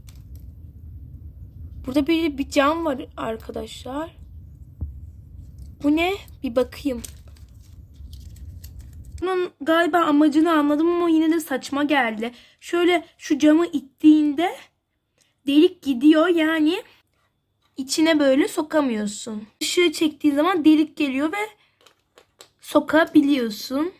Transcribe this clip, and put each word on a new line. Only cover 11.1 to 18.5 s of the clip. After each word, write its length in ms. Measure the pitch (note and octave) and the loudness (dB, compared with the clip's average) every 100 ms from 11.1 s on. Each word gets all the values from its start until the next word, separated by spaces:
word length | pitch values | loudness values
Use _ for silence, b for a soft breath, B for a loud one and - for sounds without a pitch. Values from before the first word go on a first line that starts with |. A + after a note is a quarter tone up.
| D#4+ D#4+ | 2 2
de 80 | E4 | 0
saçma 440 | D#4 B3+ - C#4 | -2 -8 -6 -4
geldi. 480 | D4 D4 A#3 A3 A#3+ B B B | 0 0 0 -4 -10 B B B
Şöyle 460 | - E4+ F4 F4 E4+ B | -6 0 2 2 -2 B
şu 200 | - C#4+ | -4 2
camı 280 | D4+ D#4+ E4+ | 4 4 2
ittiğinde 880 | C#4+ - _ D#4 D#4 D4 C#4 F4+ C5 - _ _ _ _ _ _ _ C#4 | -4 -8 _ 6 6 4 0 -2 -4 -16 _ _ _ _ _ _ _ 2
delik 360 | C#4+ F4+ - | 4 4 2
gidiyor, 460 | C4+ A#3+ D4 D#4 F4 | -4 2 6 6 4
yani 540 | E4+ D#4 D#4+ D4+ G4 - b _ _ _ _ _ _ _ - | 2 2 2 2 0 -6 b _ _ _ _ _ _ _ -12
içine 420 | C4 - D#4+ D#4 | -6 2 4 4
böyle 300 | C#4 C4 | 4 4
sokamıyorsun. 1000 | G#4 | 2